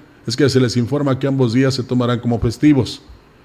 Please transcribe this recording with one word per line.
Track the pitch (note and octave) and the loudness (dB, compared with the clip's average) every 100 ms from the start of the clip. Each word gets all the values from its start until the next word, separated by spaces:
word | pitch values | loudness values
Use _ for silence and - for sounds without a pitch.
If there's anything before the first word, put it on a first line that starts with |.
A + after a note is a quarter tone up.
| - _ - | -20 _ -8
es | A#2+ | 0
que | C#3 | 2
se | B2+ | 2
les | B2 A#2 | 2 0
informa | A2+ C#3+ C#3+ C3 | -2 -2 -2 -2
que | C#3 | -2
ambos | C3+ B2 | 0 0
días | A#2+ C3+ | 2 0
se | C3 | -2
tomarán | A#2 B2 A#2+ A#2+ | -2 -2 0 -2
como | A#2+ A#2 | -2 -2
festivos. | A#2+ - D3 C#3+ G2+ - - - _ _ | -2 2 2 2 0 -8 -18 -20 _ _